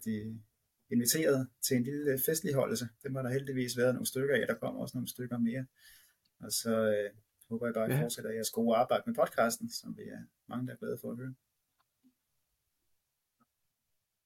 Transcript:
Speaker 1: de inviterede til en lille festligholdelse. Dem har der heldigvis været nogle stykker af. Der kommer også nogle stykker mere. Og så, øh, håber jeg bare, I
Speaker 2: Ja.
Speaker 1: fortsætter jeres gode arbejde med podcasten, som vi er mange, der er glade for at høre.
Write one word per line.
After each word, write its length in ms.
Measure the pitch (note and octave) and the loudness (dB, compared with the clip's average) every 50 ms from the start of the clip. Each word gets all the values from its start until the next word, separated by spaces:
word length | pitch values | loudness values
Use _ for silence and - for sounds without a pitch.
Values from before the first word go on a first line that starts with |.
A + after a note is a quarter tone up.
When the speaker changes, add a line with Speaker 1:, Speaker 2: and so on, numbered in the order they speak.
| - | -4
Speaker 1:
de 340 | A2 A2 G#2+ G#2+ A2 A2+ A2+ - _ _ _ _ _ _ _ _ - | -4 -4 -4 -4 -8 -10 -12 -14 _ _ _ _ _ _ _ _ -2
inviterede 580 | - A#2+ A#2+ A#2+ - D#3 D#3+ D#3 C#3+ C3 C3 - _ _ | 0 2 2 4 2 2 4 4 4 2 2 -2 _ _
til 160 | - - C3 B2 | -2 0 0 0
en 60 | A#2+ | 0
lille 360 | C3+ C#3+ D3 D3 D3 C3 C3 - | 0 -4 -2 0 0 0 2 2
festligholdelse. 640 | - D#3+ D#3+ - D3+ C#3 C3 A#2+ - A#2 A2+ B2 A2+ - _ - | 0 0 0 0 0 2 2 2 2 0 -2 -4 -6 -10 _ -8
Dem 120 | C3+ C3 | -6 -4
har 60 | C3+ | -4
der 80 | C3 A#2+ | -2 0
heldigvis 480 | B2+ C#3 C#3 C3 C3+ B2+ B2+ B2 A#2+ B2 | -2 -2 -2 -2 -4 -2 -2 -2 0 2
været 160 | A#2+ B2+ A#2+ | 4 4 4
nogle 140 | - A2 - | 2 -2 -4
stykker 280 | - B2+ C3+ C#3 C#3 | -2 0 0 2 2
af. 120 | A#2 A2 - | 2 2 2
Der 60 | A#2 | 0
kommer 260 | A#2 B2+ C3 - G#2 | -2 -2 -6 -4 -4
også 160 | A#2+ B2+ - B2+ | -6 -6 -4 -6
nogle 120 | A#2+ - | -6 -6
stykker 280 | - - B2 A#2+ B2 A#2+ | -6 -8 -8 -4 -2 0
mere. 280 | A#2 A2+ A#2+ C3 C3 C3 _ _ - - - - - _ _ _ _ _ _ - | 0 0 0 -2 -4 -8 _ _ -20 -20 -20 -20 -20 _ _ _ _ _ _ -14
Og 120 | - A2+ | -10 -6
så, 180 | - - - A#2 A2+ A2 A2 G#2+ | -6 -4 0 2 2 4 4 4
øh, 200 | G#2 G#2 G#2 G2+ - - - _ _ _ _ - | 4 2 0 -2 -6 -12 -20 _ _ _ _ -8
håber 160 | A2+ A2+ A#2+ A#2 | -6 -4 -2 -2
jeg 60 | A2+ | 0
bare, 160 | A2 A2 A#2 | 0 2 2
I 40 | C3 | 2
Speaker 2:
Ja. 80 | C#3+ D#3 | 2 2
Speaker 1:
fortsætter 280 | A#2 - - A#2 G#2+ | 0 -2 -4 -6 -4
jeres 180 | A2 A2+ A2 - | -4 -4 -4 -2
gode 240 | - A2+ A#2 A#2 A2+ | 0 2 4 6 6
arbejde 280 | A2+ B2+ - A#2+ G#2 - | 6 6 6 4 2 2
med 100 | A#2 A#2 | 0 2
podcasten, 560 | D3 D#3+ F3 - - A#2 A#2 A2+ - - A#2 | 2 2 4 4 4 4 4 2 0 -6 -8
som 260 | - - - A#2 A2+ - | -8 -8 -10 -10 -12 -10
vi 40 | - | -12
er 160 | - G#2+ A2 A#2 - _ _ _ - | -12 -12 -12 -14 -16 _ _ _ -8
mange, 200 | A2 A#2+ B2+ B2+ | -6 -4 -4 -6
der 60 | A#2+ | -6
er 40 | - | -6
glade 200 | A2+ G#2+ - - | -6 -6 -6 -4
for 100 | - A#2 | -6 -8
at 60 | A#2 A#2+ | -8 -8
høre. 160 | B2+ C3 C3 - _ _ _ _ _ _ _ _ _ _ _ _ _ B3+ _ _ _ _ _ _ _ _ _ _ _ _ _ _ _ _ _ _ _ _ _ _ _ _ _ _ A#3+ _ _ _ _ _ _ _ _ _ _ _ _ _ _ _ _ | -8 -10 -10 -12 _ _ _ _ _ _ _ _ _ _ _ _ _ _ _ _ _ _ _ _ _ _ _ _ _ _ _ _ _ _ _ _ _ _ _ _ _ _ _ _ _ _ _ _ _ _ _ _ _ _ _ _ _ _ _ _ _